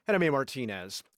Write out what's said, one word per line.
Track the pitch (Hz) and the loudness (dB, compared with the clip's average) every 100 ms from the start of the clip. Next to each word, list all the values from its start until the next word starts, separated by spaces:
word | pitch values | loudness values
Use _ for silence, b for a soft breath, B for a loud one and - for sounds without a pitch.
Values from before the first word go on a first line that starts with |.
| - | 0
I'm | 196 | 2
Amir | 165 | 4
Martinez. | 139 131 131 113 95 95 - - | 2 0 -4 -6 -6 -10 -12 -14